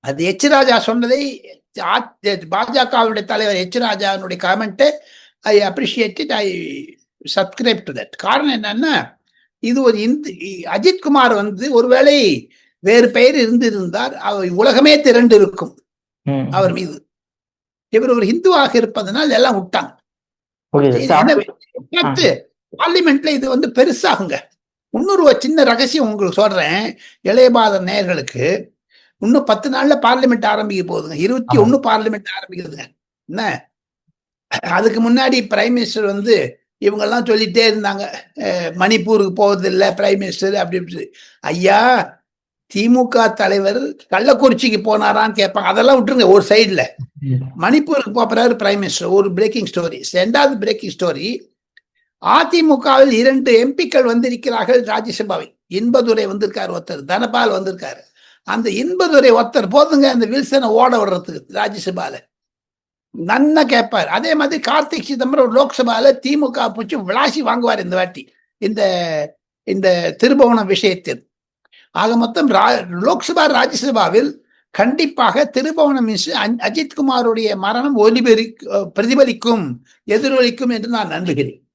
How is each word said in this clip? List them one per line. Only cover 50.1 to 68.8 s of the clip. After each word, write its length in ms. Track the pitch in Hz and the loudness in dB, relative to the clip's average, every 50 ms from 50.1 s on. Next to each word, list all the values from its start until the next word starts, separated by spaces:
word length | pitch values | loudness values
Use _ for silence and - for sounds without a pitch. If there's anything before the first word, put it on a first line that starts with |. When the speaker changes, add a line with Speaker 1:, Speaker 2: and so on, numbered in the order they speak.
| - | -2
Speaker 1:
ரெண்டாவது 460 | 180 185 214 233 285 285 277 277 208 | -2 -2 0 2 2 2 2 0 -2
பிரேக்கிங் 340 | 202 - 220 - - 196 - _ | -4 -4 -4 -4 -6 -12 -8 _
ஸ்டோரி, 540 | 185 175 156 135 151 208 247 - - _ _ _ _ _ _ _ _ _ _ _ _ _ _ _ - | -4 -4 -4 -4 -6 -8 -8 -8 -12 _ _ _ _ _ _ _ _ _ _ _ _ _ _ _ -2
அதிமுகவில் 840 | 180 214 294 339 330 339 339 330 311 294 254 240 294 269 262 269 285 | 0 2 2 2 2 2 2 4 4 2 2 2 2 6 6 6 6
இரண்டு 480 | 240 220 240 262 269 269 254 269 233 220 | 6 4 4 4 2 2 2 4 4 4
எம் 180 | 240 269 277 | 4 2 -2
பிக்கள் 280 | - 359 - - - 254 | -2 -4 0 2 2 2
வந்திருக்கிறார்கள் 800 | 240 226 240 240 254 240 233 - 269 240 226 214 175 254 254 240 | 2 2 0 0 0 -4 -4 -4 -4 -4 -4 0 2 2 0 2
ராஜ்யசபாவில். 760 | 202 214 220 220 233 196 - 214 202 190 160 - - _ _ _ _ 175 | 0 -4 -6 -6 -6 -6 -8 -6 -6 -6 -8 -8 -12 _ _ _ _ -6
இன்பதுரை 520 | 190 220 240 233 269 - 233 226 214 208 | -4 -2 0 2 2 2 2 0 0 0
வந்திருக்கார் 440 | 196 196 202 202 202 214 220 196 185 | -4 -4 -4 -4 -4 -4 -6 -8 -6
ஒருத்தர், 340 | 175 175 165 - 170 147 139 | -8 -10 -10 -10 -12 -12 -6
தனபால் 460 | 139 180 202 240 233 226 240 240 220 | -4 -4 -2 -2 -2 -2 0 0 0
வந்திருக்காரு. 520 | 196 190 190 190 185 180 - 139 127 - - _ _ _ _ _ _ _ _ | 0 -2 -4 -6 -8 -8 -10 -14 -14 -14 -20 _ _ _ _ _ _ _ _
அந்த 280 | - - 226 226 240 | -8 -6 -4 -4 -4
இன்பதுரை 600 | 190 202 254 311 359 370 370 349 320 285 - 262 | -4 -4 -4 -4 -4 -4 -4 2 2 4 6 6
ஒருத்தர் 380 | 226 226 240 233 - 285 220 185 | 4 4 2 0 0 -2 -2 0
போதுங்க 340 | 196 285 294 285 320 277 269 | 2 2 2 4 4 2 2
அந்த 240 | 269 262 240 233 | 4 2 0 0
வில்சனை 380 | 208 233 277 269 - - 277 262 | 0 -2 -4 -4 0 -2 0 0
ஓட 400 | 226 214 226 247 254 247 226 208 | 2 2 4 4 4 2 2 0
விடுறதுக்கு 380 | 196 190 175 175 - 165 151 139 _ | 0 -2 -4 -6 -10 -14 -14 -16 _
ராஜ்யசபால. 640 | 185 196 208 208 202 208 175 185 180 180 165 139 - - _ _ _ _ _ _ _ _ _ _ _ _ _ _ _ _ _ _ _ - | -6 -4 -4 -4 -6 -8 -8 -8 -8 -8 -8 -10 -10 -14 _ _ _ _ _ _ _ _ _ _ _ _ _ _ _ _ _ _ _ -12
நன்னா 460 | 165 175 214 254 277 302 311 320 302 | -4 -2 0 2 2 2 4 2 2
கேட்பார். 420 | 240 262 233 226 233 - 208 165 | 2 2 0 0 0 -2 -2 -2
அதே 280 | 151 160 202 254 330 320 | -2 -2 -4 -2 -2 -2
மாதிரி 280 | 302 294 277 302 311 - - | 0 0 -2 -2 -4 -4 -2
கார்த்திக் 320 | 269 311 294 294 - 320 - | 0 0 -2 -2 -6 -8 -8
சிதம்பரம் 460 | - 285 240 262 262 269 285 262 247 | -8 -6 -4 -2 -2 2 2 2 2
ஒரு 120 | 220 254 | 4 2
லோக்சபால 580 | 285 269 - - 254 240 233 220 240 277 262 269 - | 2 2 0 -2 -2 -2 0 2 2 2 2 2 0
திமுக 320 | 254 285 294 294 254 240 262 | -2 -2 0 -2 -2 -2 -2
பிடிச்சி 380 | 247 226 196 214 226 - 320 | -4 -4 -4 -6 -8 -6 -6
விளாசி 420 | 277 196 180 196 240 277 294 - 311 | -8 -4 -4 -2 0 0 -2 -2 -2
வாங்குவார் 420 | 285 233 233 240 240 233 226 208 | -2 -2 -2 -2 0 -2 -2 -2
இந்த 160 | 190 180 175 | -4 -4 -2
வாட்டி 360 | 185 185 180 180 151 - _ _ _ _ _ _ _ | -4 -4 -4 -6 -16 -20 _ _ _ _ _ _ _
இந்த, 220 | 220 196 220 208 | -6 -6 -2 0